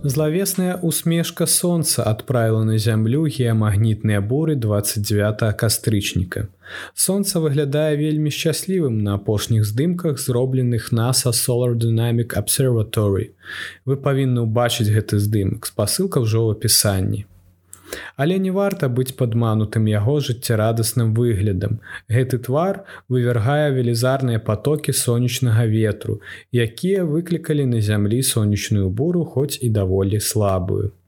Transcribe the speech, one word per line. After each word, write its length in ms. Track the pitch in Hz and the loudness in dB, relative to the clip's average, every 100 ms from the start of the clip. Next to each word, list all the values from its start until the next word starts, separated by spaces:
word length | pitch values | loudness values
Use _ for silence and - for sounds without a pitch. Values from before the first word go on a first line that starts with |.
| 143 | -2
Злавесная 640 | 131 151 165 196 185 180 180 | 0 0 0 -2 -2 -2 -2
усмешка 680 | 170 - 170 165 165 - 160 | -2 -2 0 0 -2 -2 0
сонца 580 | - 180 170 147 - | 0 2 0 0 0
адправіла 600 | 98 110 - 123 113 110 | 0 -2 0 0 2 2
на 140 | 110 110 | 2 2
зямлю 440 | 110 110 110 139 160 | 2 2 2 0 0
геамагнітныя 920 | 143 120 113 107 101 113 110 107 104 | 0 0 2 2 2 2 2 0 0
буры 320 | 101 135 160 147 | 0 0 0 0
дваццаць 480 | 110 104 101 110 | 0 0 0 -4
дзявятага 480 | 101 104 104 110 110 | -2 2 0 0 -2
кастрычніка. 960 | 101 113 - - 101 - - 90 - 107 _ - - - - | 0 0 0 0 0 0 -2 -2 -4 -8 _ -18 -16 -14 -4
Сонца 480 | - 196 196 175 | 0 0 0 0
выглядае 560 | 156 143 143 151 156 147 | 0 0 0 2 2 2
вельмі 320 | 151 151 151 | 0 0 0
шчаслівым 720 | - 165 147 - 190 143 110 | 0 -2 -2 -2 0 0 0
на 160 | 101 101 | 0 0
апошніх 480 | - 104 - 113 104 | 0 -2 2 2 2
здымках, 500 | 110 165 175 165 127 | 0 0 0 -2 -2
зробленых 720 | - 120 127 131 123 117 - | 0 0 2 0 0 0 0
наса 440 | 117 117 127 127 117 | 0 2 0 0 0
Solar 400 | - 123 123 117 | 0 0 2 0
Dynamic 580 | 117 113 117 117 117 - | 2 2 2 0 0 -2
Observatory. 920 | 107 - 135 117 104 - 104 98 - _ - - - - - | -2 0 2 2 0 0 2 0 -2 _ -16 -14 -14 -10 -4
Вы 140 | 139 | -2
павінны 480 | 139 135 135 123 117 | 0 0 2 0 0
ўбачыць 400 | 113 120 - 107 | 2 0 2 2
гэты 320 | 107 101 107 | 2 2 0
здымак. 480 | 104 110 98 - - | 2 0 0 -4 -8
Спасылка 560 | - 104 - 190 147 | -4 -2 0 0 0
ўжо 240 | 110 113 113 | 0 2 0
ў 100 | 107 | 0
апісанні. 680 | 113 - 107 95 101 104 104 - _ _ _ - - - - - | 0 2 2 0 -2 -4 -8 -20 _ _ _ -20 -16 -14 -14 -2
Але 200 | 147 190 | 0 0
не 120 | 190 | 0
варта 380 | 185 202 196 135 | 0 -2 0 -2
быць 260 | 120 131 - | 0 -2 -2
падманутым 720 | 120 113 117 110 107 113 110 | -2 2 2 2 0 0 2
яго 320 | 104 107 147 | 2 2 0
жыццярадасным 960 | 131 113 - 110 107 113 110 - 113 110 | -2 -4 -2 2 2 2 0 0 0 2
выглядам. 640 | 120 98 104 92 101 113 - - - | 2 2 0 0 -2 -4 -8 -18 -2
Гэты 280 | 113 127 120 | 0 0 -2
твар 460 | 120 139 185 196 - - _ | -2 0 0 -4 -10 -20 _
вывяргае 640 | 127 120 123 107 147 151 | 0 2 0 2 2 2
велізарныя 680 | 131 120 117 127 131 127 113 | 0 0 0 0 0 0 -2
патокі 540 | - 107 139 151 147 | -2 -2 0 -2 -2
сонечнага 720 | 117 - 120 123 - 127 110 117 | -2 0 0 0 0 2 2 2
ветру, 560 | 110 110 101 - 101 - - - | 2 0 0 -6 -8 -8 -20 -4
якія 520 | 120 113 - 180 196 170 | -2 -2 -2 0 0 0
выклікалі 600 | 151 170 170 170 151 131 | -2 -2 -6 -2 0 2
на 160 | 117 | 0
зямлі 400 | 104 104 104 120 | 2 2 2 0
сонечную 680 | 131 117 104 101 - 107 95 | 0 0 2 0 0 0 0
буру, 360 | 101 156 175 147 | 0 0 0 -2
хоць 320 | - 147 - | -2 -4 -2
і 80 | 120 | 0
даволі 500 | 110 95 95 98 104 | 0 2 2 2 0
слабую. 720 | - 107 101 92 90 98 101 - | -2 0 2 0 0 -2 -4 -8